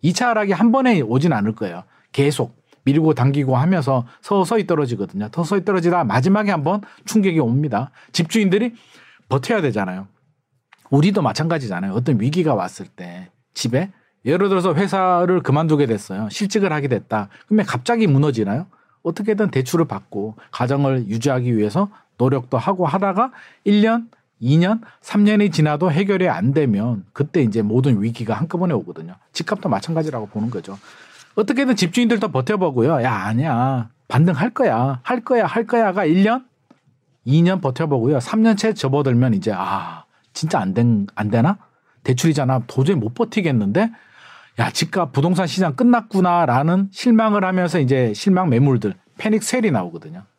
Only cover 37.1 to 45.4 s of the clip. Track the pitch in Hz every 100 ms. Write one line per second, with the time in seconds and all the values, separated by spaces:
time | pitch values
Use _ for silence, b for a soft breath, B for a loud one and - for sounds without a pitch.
37.1 | _ - 151 170 185 139 127 165 135 113
38.1 | 143 123 220 220 208 220 220 135 139 139
39.1 | 120 127 104 104 95 95 95 85 82 B
40.1 | B B - 156 147 95 95 120 110 101
41.1 | - 107 113 131 202 b b b b -
42.1 | 123 165 147 131 131 120 - 135 196 107
43.1 | - 233 220 170 127 101 120 226 B B
44.1 | B B B B - 120 - 160 190 165
45.1 | - 156 180